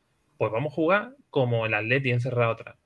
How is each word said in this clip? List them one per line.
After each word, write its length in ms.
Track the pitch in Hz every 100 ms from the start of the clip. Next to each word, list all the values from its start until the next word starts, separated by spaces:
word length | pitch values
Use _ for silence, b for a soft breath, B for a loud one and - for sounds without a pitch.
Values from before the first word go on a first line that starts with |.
| _ _ _ -
pues 160 | 110
vamos 180 | 110 147
a 40 | 165
jugar 400 | 160 202 240 269 _
como 340 | 147 123 117 110
el 80 |
Atleti 380 | 107 110 135 131
encerrado 420 | 120 127 120 117
atrás", 240 | 113 - -